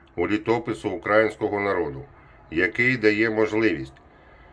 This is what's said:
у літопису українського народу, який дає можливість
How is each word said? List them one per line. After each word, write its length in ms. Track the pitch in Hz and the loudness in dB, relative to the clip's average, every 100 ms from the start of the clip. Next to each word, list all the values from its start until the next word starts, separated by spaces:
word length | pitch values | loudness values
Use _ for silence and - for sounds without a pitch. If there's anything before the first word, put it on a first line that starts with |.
| - - | -10 -4
у 120 | 90 | -2
літопису 600 | 104 113 117 117 - 104 | 0 0 0 -2 -6 -6
українського 720 | 87 95 107 107 - 104 101 | -4 2 4 2 0 -2 0
народу, 440 | 101 92 76 67 - - - - - | 0 -2 -4 -8 -16 -20 -20 -20 -6
який 460 | 80 92 - 123 123 | 0 0 2 0 2
дає 340 | 107 104 113 | 2 4 2
можливість 640 | 110 107 107 110 78 65 - - - - - - | 2 0 2 0 0 -6 -16 -20 -20 -20 -20 -20